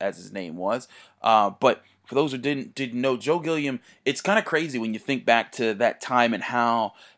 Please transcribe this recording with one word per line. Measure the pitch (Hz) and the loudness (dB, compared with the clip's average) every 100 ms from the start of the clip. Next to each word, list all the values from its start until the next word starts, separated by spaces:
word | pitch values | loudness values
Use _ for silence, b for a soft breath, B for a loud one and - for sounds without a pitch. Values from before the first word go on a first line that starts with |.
as | 98 87 | -6 -6
his | 98 | -12
name | 98 87 85 | -10 -10 -6
was. | 95 123 - B B B | -4 -4 -6 B B B
Uh, | 113 107 101 | 4 4 4
but | - 127 - _ b - | 4 2 2 _ b -4
for | 131 | 0
those | 151 | 0
who | 127 | -2
didn't, | 139 139 - - | -4 -4 -6 -8
didn't | 131 123 | -6 -2
know, | 135 120 | -2 0
Joe | 123 170 | 0 -2
Gilliam, | 160 160 143 123 b b | 0 -2 -2 -6 b b
it's | 135 - | -4 -2
kinda | - 214 | 2 0
crazy | - 160 160 123 | 2 -2 0 -2
when | 110 | -4
you | 110 | -4
think | - 131 - | -4 -2 2
back | 117 - | 2 2
to | - 113 104 | -2 -2 2
that | 117 - | 0 0
time | - 123 117 | 0 2 2
and | 107 | 0
how | - 123 117 117 104 - B | -2 0 2 0 -2 -8 B